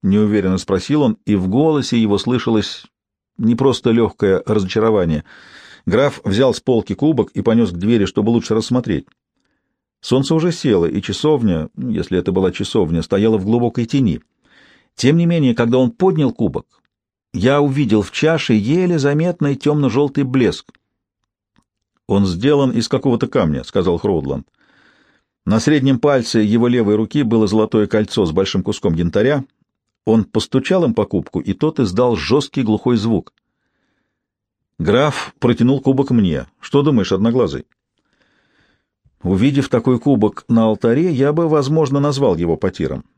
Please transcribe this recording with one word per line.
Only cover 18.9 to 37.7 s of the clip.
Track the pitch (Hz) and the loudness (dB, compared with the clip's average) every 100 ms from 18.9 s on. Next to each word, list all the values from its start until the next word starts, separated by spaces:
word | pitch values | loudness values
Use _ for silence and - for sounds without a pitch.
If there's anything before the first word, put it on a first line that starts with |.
| 170 | 0
заметный | 139 147 170 175 147 139 | 0 0 -2 -2 -2 -2
тёмно-жёлтый | 147 147 139 110 147 139 | 0 0 0 0 0 0
блеск. | 135 131 113 - - _ _ _ _ _ _ _ _ _ _ _ _ _ - | -2 2 0 0 -12 _ _ _ _ _ _ _ _ _ _ _ _ _ -4
"Он | 98 98 | 0 0
сделан | 87 123 147 135 | 0 0 2 2
из | 113 110 | -2 -2
какого-то | 131 120 117 110 | -2 0 -2 -2
камня", — | 131 87 71 - | -2 -2 -2 -4
сказал | - 90 85 | -2 0 0
Хроудланд. | 104 90 67 67 - _ _ _ _ _ _ _ _ _ - | -2 -2 -4 -8 -10 _ _ _ _ _ _ _ _ _ -2
На | 107 | 0
среднем | 113 151 131 131 | 2 2 2 2
пальце | 147 139 117 117 | 2 0 0 0
его | 110 113 120 | 2 2 2
левой | 123 107 107 | 2 2 0
руки | 110 147 | 0 -2
было | 127 113 107 | 0 2 2
золотое | 107 110 113 104 | 2 0 0 0
кольцо | 107 107 - 90 | 0 -2 0 0
с | |
большим | 80 95 98 | 0 -2 -2
куском | 90 104 101 82 | -4 -4 -2 -2
янтаря. | 85 101 117 147 135 _ _ _ _ _ - | -2 0 0 0 -4 _ _ _ _ _ 0
Он | 113 104 | 0 0
постучал | 110 - 135 131 185 | -4 -2 -2 0 0
им | 160 | 0
по | 113 104 | 0 -2
кубку, | 98 - 90 | -4 -4 -8
и | 82 | -6
тот | 92 151 156 | -2 -2 0
издал | 113 92 123 107 | -2 0 0 0
жёсткий | - 131 143 - | 0 0 0 -6
глухой | 113 107 - 120 | -2 0 0 0
звук. | 107 104 - _ _ _ _ _ _ _ _ _ _ _ _ _ _ _ | 0 -2 -4 _ _ _ _ _ _ _ _ _ _ _ _ _ _ _
Граф | 78 110 147 135 - _ | 0 2 0 -2 -10 _
протянул | 117 120 117 139 | -2 2 2 2
кубок | 139 135 139 | 0 0 2
мне. | 120 95 73 64 _ | 2 2 -2 -8 _
"Что | - 139 | -2 0
думаешь, | 143 131 92 | 2 2 0
Одноглазый?" | 95 110 123 104 67 - | 0 0 0 -2 -4 -14